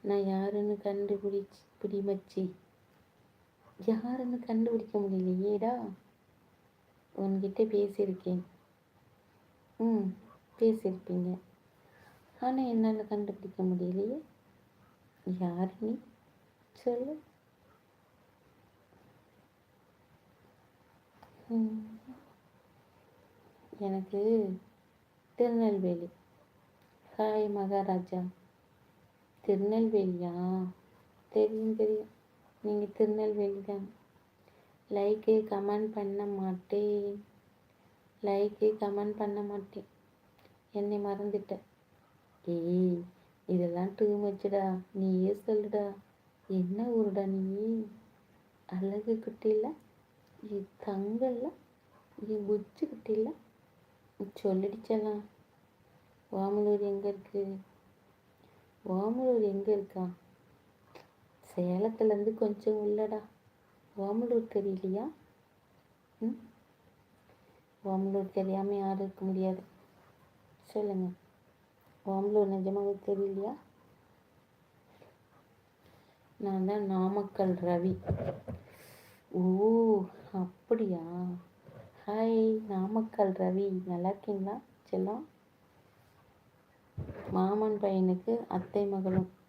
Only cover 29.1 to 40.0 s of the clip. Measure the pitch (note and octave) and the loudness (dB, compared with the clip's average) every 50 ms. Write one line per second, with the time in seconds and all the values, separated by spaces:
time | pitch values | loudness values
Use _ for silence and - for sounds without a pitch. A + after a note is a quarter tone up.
29.1 | _ _ _ _ _ _ - - G3+ G3 G3 G#3 A3 A3+ A3+ A3 A3 G#3 F#3+ F#3 | _ _ _ _ _ _ 2 2 2 4 4 2 4 4 4 4 4 4 2 2
30.1 | F3+ F3 F3 F3 F3 F3+ F3+ F3+ F#3 F#3+ F#3 F3+ F#3 - - - - - - _ | 0 -2 -4 -4 -4 -2 -2 0 0 0 -2 -4 -8 -12 -20 -20 -20 -20 -20 _
31.1 | _ _ _ _ - G#3+ G#3+ G#3+ A3 A3 A3 A3 A3 A3 A3 G#3+ G#3+ G#3+ G#3+ - | _ _ _ _ 2 2 2 2 2 0 0 0 2 2 2 2 2 -2 -4 -8
32.1 | - _ _ _ _ _ _ - _ _ - G#3 G#3 G#3 G#3 G#3 G#3 - A3 G#3+ | -16 _ _ _ _ _ _ -20 _ _ -4 -2 -2 -2 -2 -4 2 2 2 2
33.1 | G#3+ G#3+ G#3+ G#3+ G#3 G#3 G3+ G3 G3 G3 F#3+ G3+ G3+ G3+ G3 F#3+ - - _ _ | 2 0 0 0 0 0 0 -2 -2 -6 -6 -8 -8 -8 -8 -12 -14 -20 _ _
34.1 | _ - _ _ _ _ _ - _ - _ _ _ _ _ _ G3+ G3+ G3 G3+ | _ -20 _ _ _ _ _ -20 _ -20 _ _ _ _ _ _ 0 2 4 4
35.1 | G#3+ G#3+ G#3+ - A3 A3 G#3+ G#3+ G#3 G3 G3 G3+ G#3 G#3 G#3+ G#3+ G#3+ G#3+ G3+ G3 | 2 2 4 6 6 6 4 2 -2 -2 0 0 0 0 0 -2 -4 -4 -4 -4
36.1 | G3 G3+ G#3 G3+ G3+ G3 F#3+ F#3+ F#3 F3+ - - G#3 G3+ G#3 G#3 G#3 G#3 G3+ G3+ | -4 -4 -4 -4 -2 -2 -2 -2 -2 -4 -4 -2 -2 0 2 2 0 0 -2 -4
37.1 | G3+ G#3 G#3 - _ - _ _ _ _ _ _ _ _ _ - _ _ _ _ | -6 -8 -12 -18 _ -20 _ _ _ _ _ _ _ _ _ -20 _ _ _ _
38.1 | _ _ - G3+ G3 G3 G3+ G#3 G#3 - G#3+ G#3+ G#3+ - G#3+ G3+ G3+ G3+ G#3 G#3 | _ _ 0 2 2 4 2 2 2 4 4 4 4 4 -2 -2 0 0 -2 -2
39.1 | G#3 G#3+ G#3+ G3+ G3+ G#3 G#3 G3+ G3+ G3+ G3 - - G3+ G#3 - _ _ | -2 -2 -2 -2 -2 -2 -4 -4 -6 -6 -8 -10 -14 -16 -16 -16 _ _